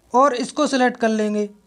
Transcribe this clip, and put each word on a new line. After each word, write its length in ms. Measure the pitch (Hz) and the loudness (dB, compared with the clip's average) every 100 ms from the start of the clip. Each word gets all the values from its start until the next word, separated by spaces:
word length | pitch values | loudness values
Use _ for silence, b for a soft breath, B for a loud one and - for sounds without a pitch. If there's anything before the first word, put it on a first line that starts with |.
| _ | _
और 200 | 247 277 247 | 2 2 2
इसको 300 | - - 277 | -4 -2 0
सिलेक्ट 300 | 269 247 247 | 2 0 0
कर 120 | 226 | -2
लेंगे 380 | 220 214 208 208 - | 0 -2 -2 -6 -10